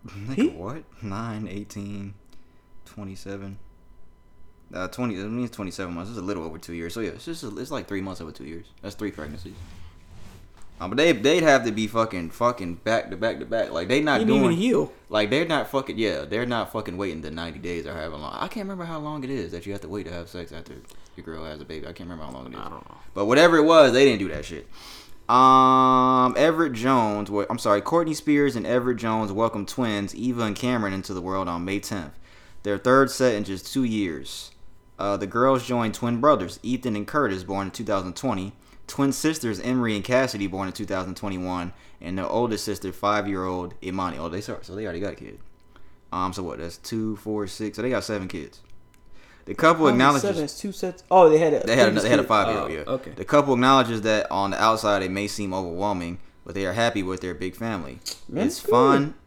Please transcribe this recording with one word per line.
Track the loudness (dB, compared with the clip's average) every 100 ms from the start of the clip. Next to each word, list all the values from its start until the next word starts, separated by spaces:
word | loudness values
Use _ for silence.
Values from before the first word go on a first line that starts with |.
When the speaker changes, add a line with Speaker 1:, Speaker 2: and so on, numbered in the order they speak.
| -16
Speaker 1:
Nigga, | -12 -8
Speaker 2:
He | 0 0
Speaker 1:
what? | -2 -12 -12 -16 -14
Nine, | -10 -8 -6 -8 -8
eighteen, | -10 -10 -12 -10 -10 -12 -14 -18 -20 -20 -20 _ -20
twenty-seven. | -18 -14 -12 -12 -12 -10 -12 -14 -16 -20 -20 -18 -20 -20 -20 -20 -20 -20 -16
Uh, | -10 -10
twenty, | -6 -6 -4
it |
means | -6 -6 -6
twenty-seven | -8 -10 -8 -8
months. | -8 -8
It's | -8
a |
little | -6 -6
over | -6 -12
two | -12
years. | -10 -8
So, | -6
yeah, | -8
it's | -8
just | -12 -10
a, | -10 -10
it's | -8
like | -8 -6
three | -6
months | -6 -10
over | -12
two | -14
years. | -14 -14 -16 -14
That's | -14
three | -8 -8
pregnancies. | -8 -12 -12 -14 -16 -16 -16 -18 -18 -20 -16 -16 -16 -20 -18 -18 -10
Um, | -6
but | 2
they, | 4
they'd | 4 4 4
have | 6 6
to | 4
be | -2 -2
fucking, | 0 0 -2 -8
fucking | -2 0 0 -8 -6
back | -2 -2 -2
to | -4
back | -4 -4
to | -4
back. | -2 -2
Like, | -4 0
they | 0
not | 2 2
Speaker 2:
He | 4
didn't | 4
Speaker 1:
doing | 4
Speaker 2:
even | 2
heal. | 2 2 0 -6 -4
Speaker 1:
Like, | 0 2
they're | 2 2
not | -2 0
fucking, | -4 -2 -2
yeah, | 0 -2 -4
they're | -4
not | -2 -2 -4
fucking | -6 -6 -4
waiting | -4 -6
the | -8
ninety | -8 -8 -8
days | -8 -6 -8
or |
however | -8 -8 -8
long. | -10
I | -8 -8
can't | -8 -10
remember | -10
how | -10 -8
long | -8 -8
it | -6
is | -6 -6
that | -8
you | -10
have | -10
to | -8
wait | -8
to | -8
have | -10 -10
sex | -12 -12
after | -14 -16 -18 -18 -18 -18 -18
your |
girl | -14 -12 -12
has | -12
a |
baby. | -12 -12 -12
I |
can't | -12 -14
remember | -12 -12
how |
long | -12 -14
it |
is. | -12
Speaker 2:
I | -12
don't | -14 -16
know. | -18 -12
Speaker 1:
But | -4
whatever | 4 8 8 8
it |
was, | 8 10 10
they | 10
didn't | 6 6
do | -2
that | -6
shit. | -8 -12 -14 -16 -16 -20 -18 -20 2
Um, | 8 10 10 8 6 6 6 6 4 4 4
Everett | 2 4 0
Jones, | 0 2 4 4 0 -2
wa-, | -2 -2
I'm | -2
sorry, | 2 2
Courtney | 4 0 0
Spears | -2 2 4 4
and | 0 0
Everett | 0 0 -2
Jones | 0 0 0
welcomed | 0 0 0 -6
twins | -4 -2 -2 -4
Eva | -4 -4 -2
and | -2
Cameron | -2 -2 0 -2
into | -4 -6
the | -8
world | -4 -4 -2
on | -4
May | -4 -4
tenth. | -4 -8 -8 -14 -18 -20 -20 -10
Their | -4 -2
third | 4 4 4
set | 4 2
in | 2
just | -4 -6 -6
two | -2
years. | 0 0 -2 -4 -10 -14 -16 -18 -20 -20 _ -6
Uh, | -2 -2
the | -2
girls | 2 4 4 0
joined | 0 0
twin | -2 -2 2
brothers, | 4 4 0 -6
Ethan | -6 -4 -2 -4
and | -2
Curtis, | -2 0 -2
born | -4 -4 -4
in |
two | -6
thousand | -2 -2 -2 -6
twenty, | -4 -4 -6 -12 _ -20 -14
twin | 0 0
sisters, | 2 -2 0 -4 -4
Emery | -2 0 0
and | -2
Cassidy, | 2 2 2 -2 -4
born | -4 -6
in |
two | -6 -6
thousand | -4 -4
twenty-one, | -8 -6 -6 -4 -4 -6 -10 -20 -16
and | -8 -6
their | -2
oldest | 0 0 -2
sister, | -4 -6 -8
five-year-old | -4 0 0 0 -4 -2 -4 -6 -10
Imani. | -8 -4 -4 -4
Oh, | -6
they | -8
start, | -8 -10 -10
so |
they | -10
already | -8 -6
got | -6
a | -8
kid. | -14 -16 -18 -20 -20 -20 -20 -20 _
Um, | -6 -4
so | -4
what? | -8 -8
That's | -10 -12
two, | -8 -4 -4 -6
four, | -6 -4 -4
six. | -6 -8 -4
So |
they | -2
got | -2
seven | -2 -6 -6
kids. | -10 -12 -18 -20 -20 -20 _ -20 -20 -20 -20
The | -12
couple | 2 4 6 4
Speaker 2:
How |
many | 6
Speaker 1:
acknowledges | 6 4
Speaker 2:
seven? | 2 -2
It's | -4 -6
two | -10
sets. | -6 -8 -8 4
Oh, | 10 10
they | 10
had | 6
a | 4
Speaker 1:
they | 4 6
had |
a, | 6
Speaker 2:
previous | 6
Speaker 1:
they | 4
had | 4
a |
Speaker 2:
kid. | 4
Speaker 1:
five-year-old, | 4 4 0 -4
Speaker 2:
Oh, |
Speaker 1:
yeah. | -6 -4
Speaker 2:
okay. | -6 -6
Speaker 1:
The | -12
couple | 2 4 4
acknowledges | 4 6 6 4 0
that | 2 2 2
on | 0 0
the | 4
outside | 4 4 4 2
it | 2
may | -2 -4
seem | -4 -4
overwhelming, | -4 -4 -2 -2 -2 -4 -8 -12 -18
but | -10 -4
they | -2
are |
happy | 2 2 2
with | -4 -4
their | -6
big | -6 -8
family. | -6 -6 -6 -8 -12 -14 -12 -8
Speaker 2:
Man, | -2 -2
Speaker 1:
It's | -2
Speaker 2:
good. | 2
Speaker 1:
fun. | 4 6 4 2 -6